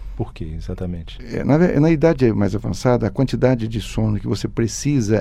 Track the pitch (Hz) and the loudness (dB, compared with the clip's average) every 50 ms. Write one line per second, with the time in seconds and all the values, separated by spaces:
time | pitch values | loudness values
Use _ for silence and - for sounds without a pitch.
0 | - - - - 110 - - - 87 80 78 82 80 - 90 - 92 87 87 85 | -12 -12 -8 -8 -8 -8 -6 -10 -10 -8 -8 -8 -8 -8 -8 -6 -6 -6 -6 -8
1 | 80 - - - - - - - - - 135 156 180 175 - 143 147 165 170 147 | -8 -12 -14 -14 -12 -8 -6 -4 0 2 4 4 4 4 4 4 4 4 4 4
2 | 143 165 165 135 127 117 107 107 101 98 98 104 - 110 92 - - 131 123 120 | 4 2 4 4 2 2 4 2 0 0 0 -2 -4 -4 -6 0 2 2 2 4
3 | 113 104 - - 135 123 - 113 131 127 131 120 113 113 113 113 92 - - - | 2 0 0 0 0 0 0 2 4 2 2 2 -2 -4 -4 -4 -6 -4 -4 -2
4 | 110 107 107 101 - 120 117 101 - 107 - - 117 110 - - - 139 147 135 | 0 0 0 -2 -2 -2 -4 -2 -4 -4 -2 -2 -2 -2 -2 -2 -2 0 2 2
5 | 113 101 110 104 | 2 2 2 2